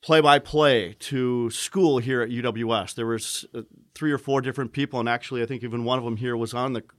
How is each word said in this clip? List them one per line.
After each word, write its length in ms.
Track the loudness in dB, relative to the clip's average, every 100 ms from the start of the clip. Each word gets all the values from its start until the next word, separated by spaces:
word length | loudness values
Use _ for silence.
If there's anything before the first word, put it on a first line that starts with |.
play-by-play 920 | 4 6 8 6 4 2 4 4 2 -8
to 500 | -6 -2 0 0 -2
school 500 | -4 -4 2 4 4
here 220 | 2 0
at 80 | 0
U 120 | -2
W 340 | -4 -2 0 0
S. 180 | -2
There 120 | -6 -4
was, 380 | -4 -4 -8 -10
uh, 80 | -14 -14 -20 _ -6
three 160 | -2
or 60 | -2
four 240 | 0 0
different 300 | 0 -4 -6
people, 260 | -4 -4 -2
and 100 | -2
actually 320 | -2 -4 -4
I 40 | -4
think 180 | -4
even 200 | -6 -4 -2
one 120 | -2
of 60 |
them 140 | -2 -4
here 200 | -4 -4
was 160 | -4
on 200 | -4 -4
the 100 | -4 -8